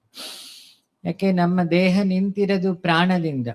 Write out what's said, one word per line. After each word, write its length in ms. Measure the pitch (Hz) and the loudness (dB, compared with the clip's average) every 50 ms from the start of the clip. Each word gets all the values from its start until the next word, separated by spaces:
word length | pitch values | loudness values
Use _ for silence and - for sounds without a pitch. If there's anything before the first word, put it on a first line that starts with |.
| _ _ _ - - - - - - - - - - - - _ _ _ _ _ - | _ _ _ -18 -18 -16 -18 -18 -20 -20 -20 -20 -20 -20 -20 _ _ _ _ _ -8
ಯಾಕೆ 260 | 170 165 - 196 196 | -8 -6 -2 0 0
ನಮ್ಮ 320 | 185 180 175 175 180 185 175 | 2 2 2 2 2 0 0
ದೇಹ 380 | 160 165 180 185 185 180 196 202 | 2 2 2 4 4 2 2 2
ನಿಂತಿರೋದು 720 | 190 185 185 196 202 190 208 202 185 202 190 180 190 185 | 0 0 0 -2 -2 -2 -2 0 0 0 0 0 -2 -2
ಪ್ರಾಣದಿಂದ. 720 | 175 - 170 165 165 175 185 185 180 165 160 143 131 120 120 | -2 -2 0 2 2 4 2 2 0 0 -2 -4 -4 -4 -6